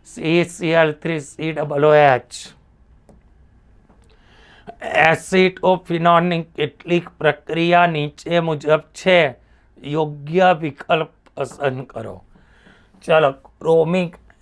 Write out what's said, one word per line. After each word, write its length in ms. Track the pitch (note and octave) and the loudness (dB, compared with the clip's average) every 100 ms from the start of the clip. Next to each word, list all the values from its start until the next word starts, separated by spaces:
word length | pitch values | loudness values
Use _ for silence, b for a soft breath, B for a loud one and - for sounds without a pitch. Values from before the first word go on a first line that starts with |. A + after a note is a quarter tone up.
સી 400 | _ - E3 E3+ | _ -10 -2 0
સી 240 | E3+ - E3+ | -2 -4 -2
એલ 240 | E3 D#3 | 0 0
થ્રી 280 | D3+ E3+ D#3+ | -2 -8 -8
સી 320 | C#3 - D#3+ | -10 -10 -8
ડબલ 320 | D3+ D3 D3 | -6 -6 0
ઓ 100 | D3+ | 4
એચ. 400 | D3+ C#3+ B2+ - - - - _ _ _ _ _ - _ _ _ _ _ _ _ _ _ b b b b b b - | 6 6 4 -2 -16 -20 -20 _ _ _ _ _ -20 _ _ _ _ _ _ _ _ _ b b b b b b -16
એસિટોફિનોનની 1600 | - - D#3 D#3+ - F#3 F#3 F#3 F#3 F3+ - E3+ E3+ E3+ F3 E3+ | -6 0 2 2 0 2 2 0 0 0 -2 -2 2 4 2 -2
કેટલીક 640 | E3 - D3 - - F3 F3 | -6 -8 -8 -8 -4 -4 -4
પ્રક્રિયા 800 | - D3+ D3 - E3 E3+ F3 F3 | -4 -2 -2 -4 -2 2 4 2
નીચે 540 | D#3 D3 - D#3+ E3+ | 0 -6 -8 -4 -2
મુજબ 400 | E3 D3+ D3 D#3 | -2 -4 0 -2
છે. 540 | - - F#3+ F3+ D3 A#2 _ _ _ _ | -2 -6 2 2 2 -2 _ _ _ _
યોગ્ય 680 | C#3 D3+ D#3 D3 C#3+ E3+ F#3 | -8 -4 -4 -6 -6 0 2
વિકલ્પ 580 | E3 D#3+ C3 - E3 D#3+ _ _ - | 2 -2 -8 -4 -4 -4 _ _ -12
પસંદ 500 | C3+ - C#3+ B2+ C#3 | -10 -6 -6 -6 -10
કરો. 380 | - G#2+ F#2+ - b b b b b b b | -14 -14 -16 -20 b b b b b b b
ચલો, 280 | - D#3+ C#3+ | 0 2 2
ક્રોમિક 840 | C3+ - - D3+ E3 D#3+ F#3 F3 - _ _ | 0 -12 -8 0 2 2 0 -4 -8 _ _